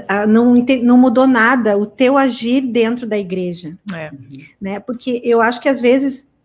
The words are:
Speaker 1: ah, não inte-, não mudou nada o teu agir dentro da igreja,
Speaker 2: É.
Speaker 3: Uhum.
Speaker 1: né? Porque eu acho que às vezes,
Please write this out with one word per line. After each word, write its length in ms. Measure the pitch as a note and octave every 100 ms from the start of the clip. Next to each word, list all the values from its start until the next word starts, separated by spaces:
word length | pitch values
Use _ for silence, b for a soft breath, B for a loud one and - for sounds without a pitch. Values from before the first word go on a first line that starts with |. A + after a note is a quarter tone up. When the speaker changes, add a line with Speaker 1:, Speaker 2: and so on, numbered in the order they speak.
| -
Speaker 1:
ah, 200 | G3 G#3+
não 280 | A3 A#3+ A#3+
inte-, 280 | B3 C4
não 120 | A#3+ B3
mudou 300 | B3+ A#3 C4
nada 500 | B3 A3+ C4 G#3+ G3+
o 100 | G#3
teu 320 | - B3+ C#4
agir 440 | C4+ - A3+ C4
dentro 460 | C4 A3+ A3+ A#3+ A#3
da 100 | G#3
igreja, 580 | F#3 F#3 F3+ F3 E3 F3 G#3
Speaker 2:
É. 200 | E3+ D3+
Speaker 3:
Uhum. 80 | C#3 B2 C#3 D#3 B
Speaker 1:
né? 180 | G3 G3+
Porque 420 | - A#3+ - A#3+
eu 180 | A#3+ A#3
acho 180 | A3+ A#3+
que 80 | D4
às 140 | B3
vezes, 460 | A#3+ C4 C#4 - - _